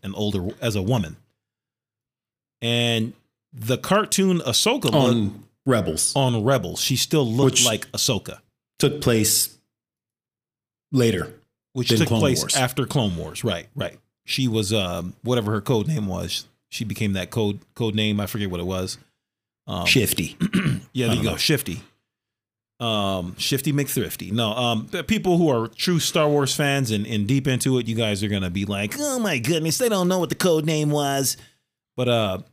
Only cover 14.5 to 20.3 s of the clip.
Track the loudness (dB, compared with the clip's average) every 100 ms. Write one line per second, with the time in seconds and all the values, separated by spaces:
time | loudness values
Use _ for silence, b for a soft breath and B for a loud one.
14.5 | 0 0 0 0 -4 -6 -8 0 0 2
15.5 | -2 0 0 2 -2 -2 -4 -4 -6 -10
16.5 | _ -14 -8 -6 -2 -2 -2 -4 -2 -2
17.5 | -4 _ -6 -2 0 0 0 -4 -4 -4
18.5 | -4 -4 -4 -6 -10 _ _ _ _ _
19.5 | _ -10 -4 2 2 2 -2 -4